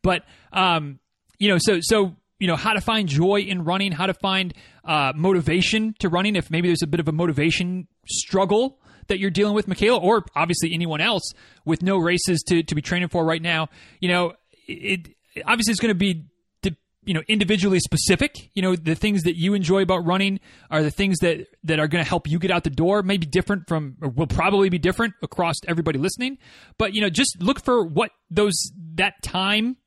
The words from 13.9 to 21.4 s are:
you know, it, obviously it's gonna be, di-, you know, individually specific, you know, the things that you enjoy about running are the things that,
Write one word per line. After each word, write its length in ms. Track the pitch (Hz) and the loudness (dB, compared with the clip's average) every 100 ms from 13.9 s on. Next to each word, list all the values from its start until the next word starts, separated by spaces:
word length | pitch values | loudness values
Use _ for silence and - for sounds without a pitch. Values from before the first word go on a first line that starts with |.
| _ | _
you 80 | 180 | 0
know, 260 | 180 175 - _ _ - | 0 0 -6 _ _ -16
it, 420 | - 208 190 160 _ _ - - | -10 -4 -4 -6 _ _ -10 -2
obviously 260 | 233 220 | 0 0
it's 80 | 208 | 0
gonna 140 | 226 | 0
be, 320 | 185 196 165 151 _ _ _ | 2 0 -2 -8 _ _ _
di-, 160 | 190 - _ _ | -6 -6 _ _
you 100 | - | -4
know, 80 | 160 - | -4 0
individually 520 | 220 196 208 196 185 | 0 2 2 2 2
specific, 720 | - 160 - 180 285 - - | 0 -2 2 2 2 -4 -10
you 100 | - | -4
know, 140 | 185 180 | -2 0
the 180 | 160 | -2
things 280 | 160 214 202 | -2 0 0
that 140 | 165 170 | 0 0
you 180 | 175 | 0
enjoy 260 | 202 170 196 | 0 2 2
about 240 | 185 185 | 2 0
running 340 | 170 185 196 196 - - - | 0 0 0 -2 -10 -20 -4
are 120 | 156 | 0
the 80 | 151 | 0
things 280 | - 196 175 | 0 0 2
that, 260 | 175 160 | 0 0